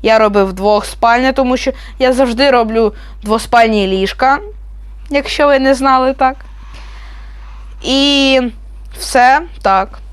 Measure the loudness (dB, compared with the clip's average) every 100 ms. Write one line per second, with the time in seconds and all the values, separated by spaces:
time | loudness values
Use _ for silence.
0 | 4 4 4 4 0 0 0 0 -2 -2
1 | 2 4 2 2 0 0 -2 -6 -12 0
2 | 0 2 0 2 4 4 2 2 0 -2
3 | -18 -14 -4 -2 2 4 4 2 0 0
4 | -2 0 0 0 -4 -16 -16 -16 -16 -18
5 | -4 -4 -4 0 2 4 2 2 2 2
6 | 2 0 0 -2 -16 -20 -20 -20 -18 -18
7 | -18 -18 -18 -18 -18 -18 -18 -10 -2 2
8 | 2 2 2 2 0 -8 -18 -18 -18 -14
9 | -2 4 4 4 0 -6 0 0 0 -10
10 | -20